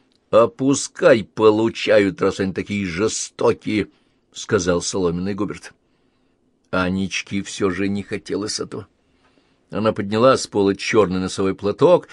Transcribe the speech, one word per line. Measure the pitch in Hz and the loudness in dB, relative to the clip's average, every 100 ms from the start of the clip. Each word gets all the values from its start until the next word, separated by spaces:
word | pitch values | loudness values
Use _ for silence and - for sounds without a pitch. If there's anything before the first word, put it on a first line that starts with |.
| _ _ _ | _ _ _
"А | 107 117 | 4 4
пускай | - 135 139 - - 180 123 | 2 0 0 -4 0 4 4
получают, | 92 - 110 107 113 - - 107 98 85 | 2 2 4 4 0 -2 2 4 2 0
раз | 95 92 | -2 -2
они | 95 | -4
такие | 92 92 101 95 | -4 -6 -6 -4
жестокие", | 82 107 - - - 127 156 - 107 92 _ _ _ _ | -2 -2 -4 -10 -2 0 0 -2 -4 -4 _ _ _ _
сказал | - - 107 87 85 | -16 -2 -2 0 -2
соломенный | - 101 87 87 92 | -2 -2 -2 -2 -4
Губерт. | 101 98 - - - _ _ _ _ _ _ _ _ _ | -4 -6 -8 -18 -20 _ _ _ _ _ _ _ _ _
Анечке | 92 90 95 95 - - 101 | -2 -2 -2 -4 -8 -8 -8
все | 95 - 98 | -8 -4 -4
же | 90 98 | -2 -4
не | 101 | -4
хотелось | 95 104 - 95 104 - | -6 -10 -8 -6 -6 -8
этого. | - - 104 _ _ _ _ _ _ _ _ | -10 -12 -14 _ _ _ _ _ _ _ _
Она | - 110 | -4 -2
подняла | 107 101 110 127 120 | -2 -2 2 4 2
с | - | 0
пола | 107 98 98 | 0 0 0
черный | - 113 95 92 | 0 2 2 0
носовой | 92 - 95 92 | -4 -2 -4 -2
платок | 101 98 151 170 - | -6 2 4 4 0